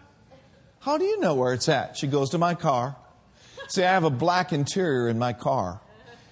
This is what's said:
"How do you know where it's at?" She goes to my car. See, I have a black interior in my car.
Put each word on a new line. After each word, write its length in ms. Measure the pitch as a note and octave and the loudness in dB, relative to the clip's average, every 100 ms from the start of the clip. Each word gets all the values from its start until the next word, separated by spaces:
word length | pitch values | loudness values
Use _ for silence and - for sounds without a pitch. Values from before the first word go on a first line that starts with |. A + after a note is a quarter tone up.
| - _ - - - - - _ | -20 _ -20 -20 -20 -20 -20 _
"How 160 | C#4 D4+ | -2 0
do 80 | |
you 160 | F#4+ G#4+ | 0 2
know 140 | G3 | 2
where 180 | C3+ B2+ | 2 2
it's 160 | B2 - | 2 2
at?" 300 | C3+ F#2 - | 0 -2 -6
She 80 | C#3+ | -2
goes 240 | C#3+ C#3 | 0 0
to 80 | E3+ | 0
my 160 | E3+ | 0
car. 420 | F3 D#3+ B2 C3 C#3 - - _ _ - - - | 0 0 0 -2 -8 -20 -20 _ _ -20 -18 -6
See, 160 | G3 | 0
I 80 | F3+ | 2
have 120 | F#3+ | 4
a 60 | D#3+ | 2
black 440 | B2 E3 F3+ F3+ | 2 2 0 0
interior 540 | D#3 C#3 G3 F3+ B2+ A#2+ | -2 -2 0 0 2 0
in 100 | A2+ | 0
my 160 | B2 | -2
car. 460 | A#2 D3 C3+ F2+ F#2+ - - - - - | -2 -2 -2 -2 -8 -16 -20 -20 -20 -20